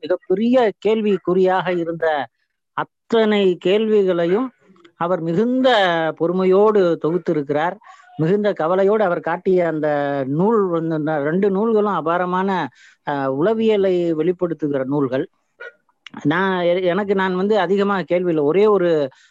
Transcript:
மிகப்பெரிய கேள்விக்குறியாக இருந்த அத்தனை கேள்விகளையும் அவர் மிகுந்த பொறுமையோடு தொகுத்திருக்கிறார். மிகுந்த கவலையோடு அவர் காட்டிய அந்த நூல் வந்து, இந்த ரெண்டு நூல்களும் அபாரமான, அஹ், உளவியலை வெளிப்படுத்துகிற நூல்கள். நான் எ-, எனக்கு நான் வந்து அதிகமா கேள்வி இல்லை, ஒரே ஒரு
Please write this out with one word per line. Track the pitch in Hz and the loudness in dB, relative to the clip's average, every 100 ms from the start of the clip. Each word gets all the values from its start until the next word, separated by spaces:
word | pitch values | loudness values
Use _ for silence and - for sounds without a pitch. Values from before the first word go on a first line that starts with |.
மிகப்பெரிய | 151 180 - 185 233 254 220 - 208 | -4 -4 -2 -2 2 2 2 0 -2
கேள்விக்குறியாக | 220 214 190 - 185 185 185 175 180 | 0 0 -2 0 2 2 2 -2 -4
இருந்த | 165 170 160 151 123 _ _ _ _ | -4 -4 -2 -2 -6 _ _ _ _
அத்தனை | - 156 _ - 226 214 208 190 175 | -8 -8 _ -2 0 2 2 2 0
கேள்விகளையும் | 180 208 220 214 190 170 170 202 262 - _ _ - - | 0 0 2 2 2 0 0 0 -2 -10 _ _ -18 -6
அவர் | 170 180 | -4 -2
மிகுந்த | 160 170 233 262 262 220 185 165 160 - | -2 0 0 2 2 2 2 0 -2 -2
பொறுமையோடு | 165 185 185 190 214 208 175 160 151 | -2 0 2 4 4 4 2 0 -2
தொகுத்திருக்கிறார். | 175 175 151 143 147 170 202 - - - - | -4 -2 -4 -2 -2 -2 -6 -16 -20 -14 -4
மிகுந்த | 160 208 208 | 0 0 0
கவலையோடு | 170 160 185 196 220 | 0 0 2 2 2
அவர் | 190 165 | 0 -2
காட்டிய | 160 170 196 180 165 | -4 -4 0 0 0
அந்த | 156 151 147 143 143 131 | -2 -2 -2 -2 -4 -4
நூல் | 147 202 233 190 | 0 0 2 0
வந்து, | 165 165 156 | -2 -2 -4
இந்த | 151 151 | -2 -2
ரெண்டு | 143 180 202 | -2 0 0
நூல்களும் | 190 226 214 208 | 0 0 0 0
அபாரமான, | 175 156 175 180 185 196 180 139 _ - _ - | -2 -2 -2 -2 -2 -2 -2 -6 _ -20 _ -6
அஹ், | 143 135 | -4 -2
உளவியலை | 135 190 226 220 208 190 180 170 | -2 0 0 0 2 2 0 0
வெளிப்படுத்துகிற | 156 165 175 175 156 151 139 | 0 -2 -2 -4 -4 -4 -4
நூல்கள். | 131 147 131 131 175 _ _ - - _ _ _ - - | -2 -2 -2 -4 -6 _ _ -20 -20 _ _ _ -20 -6
நான் | 147 170 190 180 | -2 0 0 0
எ-, | 175 180 | 0 0
எனக்கு | 180 175 202 | 0 0 0
நான் | 196 190 185 | 0 0 0
வந்து | 202 214 | 0 0
அதிகமா | 170 196 202 196 | 2 0 0 -2
கேள்வி | 160 175 180 | -2 -2 0
இல்லை, | 160 | 0
ஒரே | 143 180 214 | 2 2 4
ஒரு | 202 175 156 135 - _ | 4 2 0 -2 -8 _